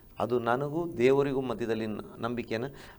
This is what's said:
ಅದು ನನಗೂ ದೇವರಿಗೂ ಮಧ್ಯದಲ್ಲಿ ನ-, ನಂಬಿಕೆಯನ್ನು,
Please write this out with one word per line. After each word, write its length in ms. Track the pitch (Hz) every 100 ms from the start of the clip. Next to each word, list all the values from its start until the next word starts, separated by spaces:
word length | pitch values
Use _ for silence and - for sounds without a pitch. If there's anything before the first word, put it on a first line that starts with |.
| - -
ಅದು 200 | 110 123
ನನಗೂ 540 | 117 127 147 156 170
ದೇವರಿಗೂ 480 | 117 123 139 143 135
ಮಧ್ಯದಲ್ಲಿ 460 | 127 107 113 113 110
ನ-, 120 | 101 - -
ನಂಬಿಕೆಯನ್ನು, 500 | 113 120 110 113 135 143 -